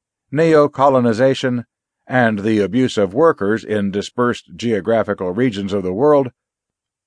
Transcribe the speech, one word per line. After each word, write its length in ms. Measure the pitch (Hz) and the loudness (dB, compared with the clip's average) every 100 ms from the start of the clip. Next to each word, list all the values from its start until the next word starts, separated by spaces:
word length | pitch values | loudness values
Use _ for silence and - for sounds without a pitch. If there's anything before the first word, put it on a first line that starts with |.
| _ _ _ | _ _ _
neo-colonization, 1300 | 143 165 156 147 - 139 131 120 107 135 131 131 123 - _ _ _ - | -2 2 4 2 2 2 4 2 2 0 0 -4 -6 -8 _ _ _ -4
and 320 | 127 117 104 | 0 0 0
the 180 | 107 107 | 0 0
abuse 400 | 95 120 127 107 | 0 0 0 0
of 160 | 98 | -2
workers 500 | 110 165 - 98 110 | 2 2 2 -2 -4
in 280 | - 107 98 | -4 -4 -2
dispersed 640 | 101 - - 123 - - - | -4 -6 -2 -2 -2 -10 -8
geographical 760 | 117 104 90 113 101 101 92 | -4 -2 0 0 0 -4 -4
regions 440 | 92 127 101 98 | -2 -2 -2 -4
of 100 | 101 | -4
the 100 | 92 | -4
world, 380 | 95 147 147 123 - _ _ _ _ _ _ | 0 2 2 0 -8 _ _ _ _ _ _